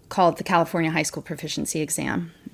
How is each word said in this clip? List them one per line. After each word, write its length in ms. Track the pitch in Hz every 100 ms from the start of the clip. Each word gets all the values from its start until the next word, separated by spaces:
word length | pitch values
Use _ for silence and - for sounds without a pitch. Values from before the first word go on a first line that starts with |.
| -
called 280 | - 175 -
the 60 |
California 460 | 196 175 165 175 160
High 120 | 160
School 180 | 151 156
Proficiency 580 | - 151 151 - 151 156
Exam. 500 | 156 - 139 175 165 - -